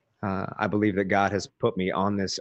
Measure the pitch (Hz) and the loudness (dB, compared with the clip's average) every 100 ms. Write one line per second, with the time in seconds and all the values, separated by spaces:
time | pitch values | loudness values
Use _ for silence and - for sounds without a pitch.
0 | _ _ 104 95 - - 107 104 107 92 | _ _ -4 -2 -4 -2 0 2 2 2
1 | 95 98 98 98 - _ 117 92 92 65 | 2 2 2 0 -4 _ -2 0 -2 0
2 | 98 101 92 - | 0 0 -2 -4